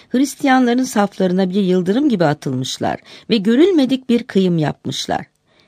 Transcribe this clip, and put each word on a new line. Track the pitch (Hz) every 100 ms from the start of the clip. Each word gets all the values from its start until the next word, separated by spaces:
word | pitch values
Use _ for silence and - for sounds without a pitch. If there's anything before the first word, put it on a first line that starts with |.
| -
Hristiyanların | 247 277 - 277 262 247 240
saflarına | 254 220 202 - 185 185 190
bir | 190
yıldırım | 185 185 175 220 294
gibi | 208 156
atılmışlar | 147 147 127 131 - 107 62 - - -
ve | 220
görülmedik | 190 240 370 339 254 262 -
bir | 233
kıyım | - 196 185 170
yapmışlar. | 143 - - 135 - - - _ _ _